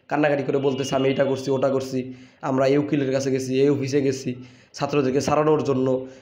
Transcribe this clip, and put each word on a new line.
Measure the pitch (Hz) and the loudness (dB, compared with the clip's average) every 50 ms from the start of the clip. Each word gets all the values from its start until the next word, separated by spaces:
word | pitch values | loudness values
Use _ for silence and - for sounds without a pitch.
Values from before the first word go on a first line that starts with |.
| _ - | _ -4
কান্নাকাটি | 151 147 151 151 143 143 131 | -2 2 2 2 2 0 0
করে | 139 139 139 | 0 -2 0
বলতেছে, | 135 143 131 127 139 127 143 | 0 0 0 -2 -2 -2 0
"আমি | 135 131 135 | 0 2 2
এটা | 135 151 139 | 2 2 2
করছি, | 135 135 - - 143 | 0 0 -2 -2 -2
ওটা | 135 131 143 139 | -2 0 0 0
করছি, | 127 135 131 - 135 127 120 127 - - - - - _ | 0 0 -2 -4 -4 -6 -6 -6 -10 -16 -20 -20 -18 _
আমরা | - 151 135 131 135 131 | -6 -2 0 2 2 4
এই | 139 147 | 4 2
উকিলের | 147 147 160 143 139 131 | 2 0 0 0 0 0
কাছে | 131 135 131 135 | 0 -2 -2 -2
গেছি, | 131 131 131 127 131 131 | -2 -2 -2 -2 0 2
এই | 139 143 | 4 4
অফিসে | 143 123 135 127 135 147 | 2 2 0 0 0 0
গেছি | 131 139 131 - - 131 123 - - - - - - _ - | 0 0 -2 -2 -4 -8 -8 -10 -12 -20 -20 -20 -20 _ -10
ছাত্রদেরকে | - 147 139 147 147 135 131 127 139 | -6 -4 -2 0 0 0 2 0 0
ছাড়ানোর | - - 147 147 151 156 156 147 123 | 0 0 2 2 4 4 2 2 2
জন্য, | 131 135 127 131 131 131 127 - - - - | 0 0 0 2 0 0 -2 -2 -6 -16 -20